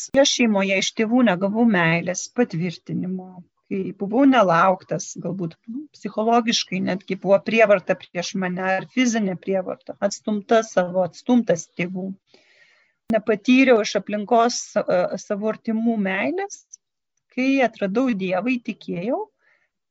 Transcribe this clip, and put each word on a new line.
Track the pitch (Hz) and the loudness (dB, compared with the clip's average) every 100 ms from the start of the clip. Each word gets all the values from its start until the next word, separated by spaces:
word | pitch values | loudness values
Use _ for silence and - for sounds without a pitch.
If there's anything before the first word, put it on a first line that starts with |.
| - | -4
aš | 269 285 | 2 2
šeimoje | - 240 196 196 190 | 4 2 2 0 0
iš | 185 | -2
tėvų | - 214 247 | -2 0 2
negavau | 233 175 196 214 | 2 2 -2 2
meilės, | 240 190 165 170 180 180 - | 2 4 2 0 -2 -8 -6
patvirtinimo, | - 240 160 180 165 - 165 180 185 185 180 - _ | -2 -2 -2 -6 -8 -10 -8 -6 -8 -12 -20 -20 _
kai | - 196 180 | -8 -6 -6
buvau | - 196 233 277 | -6 -2 4 6
nelauktas, | 254 190 165 190 185 - 160 - | 6 6 4 4 2 -2 -8 -8
galbūt | - 170 190 170 - - 247 302 | -10 -8 -6 -8 -10 -14 -12 -14
psichologiškai | _ 202 214 220 240 233 226 - 185 | _ -10 -4 2 2 2 -2 -2 -4
netgi | 190 185 - 190 | -4 -4 -6 -4
buvo | 180 196 | 2 2
prievarta | - 226 208 196 - 185 | 2 4 6 4 2 -6
prieš | - 180 175 | -6 -10 -6
mane, | 190 180 180 185 | -4 -4 -4 -2
ar | 190 160 | -2 -4
fizinė | 254 247 226 196 175 | -2 0 0 -2 -4
prievarta, | - 190 185 - - - | -4 -4 -4 -10 -12 -4
atstumta | 202 - - 208 - 226 | -4 -4 -6 -4 2 2
savo, | 220 190 180 185 | 2 -2 -2 -2
atstumtas | 175 - - 247 226 170 - | -4 -4 0 2 2 -2 -4
tėvų. | - 180 185 190 190 _ _ _ _ _ _ _ _ - | -8 -6 -6 -10 -12 _ _ _ _ _ _ _ _ -2
Nepatyriau | 226 220 214 - 254 262 226 | -2 0 -2 4 4 6 4
iš | 214 202 | 2 -4
aplinkos, | 196 208 196 233 240 - - | -4 -6 0 2 2 -2 -6
e, | 208 - 180 180 | -4 0 0 0
savo | 190 - 202 220 | -4 -8 -4 -4
artimų | 214 - 220 233 220 | -6 -4 -2 0 0
meilės, | 190 190 254 359 403 - _ - _ _ _ _ _ - | -2 -2 -4 -4 -8 -12 _ -20 _ _ _ _ _ -4
kai | 262 269 | 0 2
atradau | 240 - 196 214 262 | 0 -2 -4 0 0
Dievą, | 196 185 180 233 | 0 -2 -2 -2
įtikėjau, | 247 233 - 180 175 208 339 427 _ _ _ _ _ _ | -4 -6 -12 -8 -8 -4 -6 -6 _ _ _ _ _ _